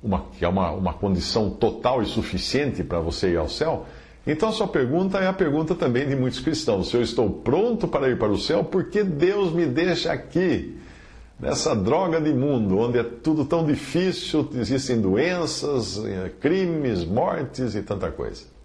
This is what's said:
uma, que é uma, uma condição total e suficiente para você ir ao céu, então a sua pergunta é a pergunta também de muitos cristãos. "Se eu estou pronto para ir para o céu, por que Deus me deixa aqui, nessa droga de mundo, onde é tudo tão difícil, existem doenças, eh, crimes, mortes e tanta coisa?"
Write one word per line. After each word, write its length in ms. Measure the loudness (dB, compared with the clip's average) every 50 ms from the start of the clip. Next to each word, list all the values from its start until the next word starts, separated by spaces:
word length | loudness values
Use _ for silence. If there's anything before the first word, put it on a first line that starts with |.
| -2
uma, 220 | 0 -2 -2 -2 -6 -6
que 80 | -2 0
é 40 | 2
uma, 240 | 2 2 0 0 0
uma 200 | -2 -2 -4 -2
condição 580 | -2 0 0 0 0 0 0 0 0 0 0
total 520 | 0 0 0 0 0 0 0 0 2 2 0
e 40 |
suficiente 760 | 0 -2 -4 -4 -2 -4 -6 -4 -2 0 0 0 0 -2 -4 -4
para 160 | -2 -2 -2
você 320 | -2 -2 -4 0 0 2
ir 60 | 2
ao 120 | 2 0 -2
céu, 380 | -2 -2 -2 -2 -2 -4 -6 -12 -18 -20 -20 -20 -20 -10 -4
então 220 | -4 0 0 0 0
a 40 | 0
sua 140 | 0 -2
pergunta 520 | 0 2 2 2 2 2 2 0 0 0 0
é 100 | 0 0
a 40 | 2
pergunta 420 | 2 2 2 2 0 2 0 0
também 340 | 0 2 2 2 2 0 0
de 80 | 0
muitos 240 | 0 0 0 -2 -2
cristãos. 480 | -2 -2 -2 0 0 2 2 2 2 2
"Se 80 | 2
eu 60 | 2 2
estou 280 | 2 2 2 2 2
pronto 560 | 0 -2 0 2 2 4 4 2 2 0 -2
para 220 | 0 0 2 2 2
ir 100 | 2 2
para 140 | 2 2 2
o 60 | 0
céu, 260 | 0 0 0 0 0
por 200 | 2 0 0 0
que 200 | 0 0 0 2
Deus 480 | 2 2 2 2 2 4 2 0 0 2
me 140 | 2 0
deixa 440 | 2 2 0 2 2 0 0 0 -2
aqui, 680 | -2 -4 -6 -2 0 2 2 2 2 0 -2 -6 -12 -14 -16 -18 -20 -20 -20 -20 -20 -20 -20 -20 -16 -6
nessa 380 | -4 -2 -2 0 0 0 2
droga 440 | 2 2 2 2 2 2 2 0 0
de 120 | 2 2 2
mundo, 440 | 2 2 2 2 2 2 2 2 2
onde 200 | 2 2 2 0
é 60 | 0
tudo 400 | -2 -6 -4 0 0 2 2 2
tão 200 | 2 2 2 2
difícil, 840 | 2 0 0 -2 -2 -2 0 0 0 -2 -2 -6 -2 0 0 0 0 -2
existem 460 | -4 -2 0 0 -2 0 0 0 2
doenças, 1040 | 2 2 2 2 2 2 0 -2 -2 -4 -4 -4 -4 -2 0 0 -2 -2 -6 -6 -6
eh, 280 | -4 -4 -4 -6 -6 -10 -2
crimes, 640 | 0 2 2 2 2 0 0 0 0 0 0 0 0
mortes 720 | 0 0 0 0 0 0 -2 -4 -6 -4 -4 -4 -2 -2
e 60 | -4 -4
tanta 280 | -4 -6 -4 -4 -6
coisa?" 340 | -6 -6 -8 -8 -8 -12 -16 -20 -20 -20